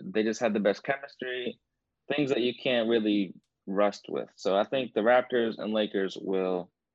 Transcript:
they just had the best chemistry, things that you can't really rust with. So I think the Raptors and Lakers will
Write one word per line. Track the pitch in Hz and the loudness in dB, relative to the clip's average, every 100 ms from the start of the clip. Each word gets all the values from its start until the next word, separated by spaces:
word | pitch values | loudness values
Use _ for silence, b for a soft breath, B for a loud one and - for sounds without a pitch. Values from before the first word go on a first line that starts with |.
they | 95 101 | -4 0
just | 110 110 | 0 0
had | 120 | 0
the | 107 | 2
best | 101 98 | 2 0
chemistry, | - 139 - - 127 127 123 - _ _ _ _ _ | -2 -6 -6 -12 -8 -6 -8 -10 _ _ _ _ _
things | 143 139 | -2 0
that | 131 | 0
you | 123 123 | 0 -2
can't | 139 120 113 | 0 0 4
really | 117 107 104 92 - _ _ - | 2 4 2 0 -6 _ _ -6
rust | 98 104 98 - | 0 0 0 -8
with. | 67 - | -8 -8
So | _ 98 95 | _ 0 2
I | |
think | 110 135 120 | 2 -2 -2
the | - | 0
Raptors | 107 123 123 123 113 107 | 4 4 4 0 0 -2
and | 104 | -4
Lakers | 110 107 104 95 - | -2 -2 -2 -4 -6
will | 92 95 92 90 87 _ _ | -4 -2 0 -2 -6 _ _